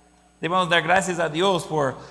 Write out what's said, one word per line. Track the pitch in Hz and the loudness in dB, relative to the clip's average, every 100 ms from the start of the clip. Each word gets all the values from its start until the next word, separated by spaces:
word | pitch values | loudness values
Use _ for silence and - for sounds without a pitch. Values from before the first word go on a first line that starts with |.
| _ _ _ - | _ _ _ -8
Debemos | 160 185 175 | -2 0 2
dar | 170 | 2
gracias | 160 190 185 170 | 4 2 2 -2
a | 165 | -2
Dios | 156 196 175 - | 0 2 0 -2
por | 156 135 120 - | -2 -2 -4 -14